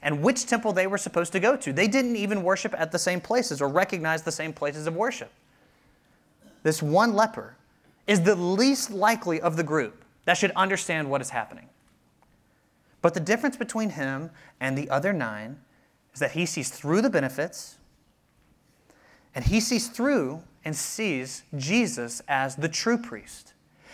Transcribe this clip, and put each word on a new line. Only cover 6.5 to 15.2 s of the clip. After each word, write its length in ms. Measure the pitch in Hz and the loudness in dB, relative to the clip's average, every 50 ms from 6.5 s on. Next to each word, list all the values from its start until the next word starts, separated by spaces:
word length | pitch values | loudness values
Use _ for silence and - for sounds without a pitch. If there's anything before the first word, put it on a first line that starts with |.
| - _ - | -16 _ 0
This 180 | 156 156 156 | 0 0 2
one 320 | 156 147 156 190 226 233 202 | 0 2 4 4 6 6 4
leper 420 | 202 220 220 - 117 104 107 - _ _ _ _ _ _ _ _ _ _ | 4 2 2 0 -6 -14 -14 -18 _ _ _ _ _ _ _ _ _ _
is 140 | - 208 185 | 2 4 6
the 140 | 165 202 208 | 6 4 4
least 560 | 175 175 175 190 196 247 277 277 262 - - | 4 2 2 2 4 4 4 4 2 -2 -6
likely 480 | 202 190 202 226 226 226 - 175 165 156 | -2 2 4 4 4 2 0 -2 -2 0
of 180 | - 175 160 | 0 0 0
the 60 | 165 165 | 0 0
group 400 | 143 156 156 123 104 - - - _ _ _ _ | 2 2 0 0 0 -6 -12 -20 _ _ _ _
that 120 | 165 180 | 2 4
should 140 | - 202 185 | 4 2 2
understand 580 | - 180 190 190 190 175 - - 170 156 147 135 | 2 2 2 2 2 -2 -2 -2 -2 -2 -2 0
what 120 | 139 135 | -2 -2
is 80 | - - | -2 -4
happening. 400 | - 120 107 - - - - - _ _ _ _ _ _ _ _ _ _ _ _ _ _ _ _ _ _ _ _ _ _ _ _ _ _ | -4 -6 -6 -6 -10 -18 -20 -20 _ _ _ _ _ _ _ _ _ _ _ _ _ _ _ _ _ _ _ _ _ _ _ _ _ _
But 120 | - 170 170 | 2 2 2
the 60 | 180 | 0
difference 360 | 156 170 220 240 277 277 269 | 0 0 0 0 0 -2 -2
between 360 | - 233 - - 220 220 196 | -4 -8 -6 -4 -4 -4 -4
him 400 | 156 151 139 135 135 139 160 165 - - - - _ _ | -4 -6 -6 -4 -4 -6 -8 -10 -14 -20 -20 -20 _ _
and 180 | 131 135 135 | -4 -2 -2
the 120 | 139 147 - | -2 -2 -2
other 240 | 135 143 160 196 202 | -2 0 0 0 0
nine 480 | 160 | 0